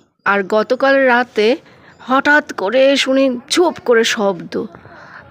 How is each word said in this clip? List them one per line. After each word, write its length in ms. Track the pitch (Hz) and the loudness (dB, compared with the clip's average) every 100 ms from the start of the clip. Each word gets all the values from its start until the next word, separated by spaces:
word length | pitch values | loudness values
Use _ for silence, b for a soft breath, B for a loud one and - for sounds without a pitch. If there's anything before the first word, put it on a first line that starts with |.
| _ _ - | _ _ -2
আর 180 | 202 | -2
গতকাল 520 | 190 214 214 254 269 269 | 0 -2 0 0 2 2
রাতে 600 | 262 240 247 - 214 294 - B B B | 2 2 0 -2 0 -2 -6 B B B
হঠাৎ 540 | - 262 294 294 294 | -4 -2 2 0 0
করে 420 | - 190 247 269 277 | -6 -2 2 2 2
শুনি 440 | - 269 269 247 - | 0 0 0 -2 -4
ঝোপ 260 | - 349 - - | 0 0 -2 0
করে 180 | 233 | 0
শব্দ, 600 | 226 - 202 180 170 220 220 - B B B B B | 0 -2 -4 -4 -8 -10 -10 -14 B B B B B